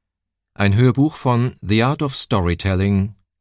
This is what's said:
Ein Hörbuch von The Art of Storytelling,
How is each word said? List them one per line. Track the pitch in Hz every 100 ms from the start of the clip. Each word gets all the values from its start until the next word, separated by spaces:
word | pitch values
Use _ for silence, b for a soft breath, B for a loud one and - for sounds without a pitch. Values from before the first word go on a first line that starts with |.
| _ _ _ _ _
Ein | - 101
Hörbuch | 101 127 127 151 -
von | 127 120 123 -
The | 87 110
Art | 123 151
of | 143
Storytelling, | - - 101 87 85 98 92 101 98 101 - _ _